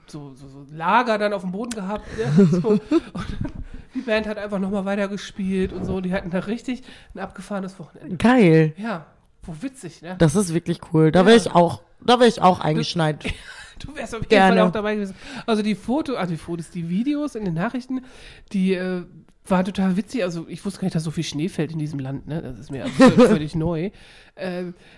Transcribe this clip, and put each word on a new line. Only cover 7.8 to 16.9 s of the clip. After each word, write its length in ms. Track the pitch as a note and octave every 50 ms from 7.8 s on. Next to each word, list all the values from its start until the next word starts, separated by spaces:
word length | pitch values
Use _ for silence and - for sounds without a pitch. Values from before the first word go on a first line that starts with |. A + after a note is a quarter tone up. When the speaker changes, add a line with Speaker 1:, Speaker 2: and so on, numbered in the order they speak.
| D#3 - - - - C#4+ F#3
Speaker 2:
Geil. 560 | C#3+ - A3+ B3+ B3+ G3+ E3 D#3+ D#3+ D#3 D#3 D3+
Speaker 1:
Ja, 300 | F#3+ G#3+ A#3 G3+ D#3+ D3 - _ _ _ _ _ _ -
wo 60 | - D#3 D#3
witzig, 400 | - C#4 - - - E3 - -
ne? 140 | D3+ E3+ F#3
Speaker 2:
Das 180 | F3+ F3 D3+ D#3
ist 200 | G#3 G3+ F3 D#3+
wirklich 240 | E3+ - - E3+ - - -
cool. 200 | - D#3 D#3+ D#3+
Da 80 | D3 F3+
Speaker 1:
Ja. 40 | F#3
Speaker 2:
wär 80 | G#3 A3+
ich 160 | A#3 - - -
auch, 300 | F3 F3 E3 B2 - - _ _ _ -
da 160 | - B3 A#3+
wär 60 | B3+
ich 140 | A3+ - -
auch 180 | - F#3 F3+ -
eingeschneit. 640 | - D#3 D#3 E3 D3+ - - F3 D#3+ D3+ D3 D3+ -
Speaker 1:
<laughs> 100 | - - - - - - - - - -
Du 160 | - - - D4
wärst 220 | D4 A#3 - A#3+
auf 60 | A3
jeden 80 | G3 -
Speaker 2:
Gerne. 260 | A3 G3 F#3+ F#3+ F#3+
Speaker 1:
Fall 120 | F#3 F#3
auch 40 | F3+
dabei 240 | D#3+ A3 G3+ G#3+ G#3+
gewesen. 200 | G#3+ G3+ F#3+ F#3 - - - C4+ A3+ -
Also 160 | - A3+ G#3+
die 140 | G#3+ G#3+ G3+
Foto-, 400 | G3+ - A3 B3 D#4 - C#4+ B3
also 160 | D3+ F#3 F3
die 60 | E3
Fotos, 320 | D3+ - - E3+ E3+ D#3 -
die 180 | - F3 E3
Videos 480 | E3+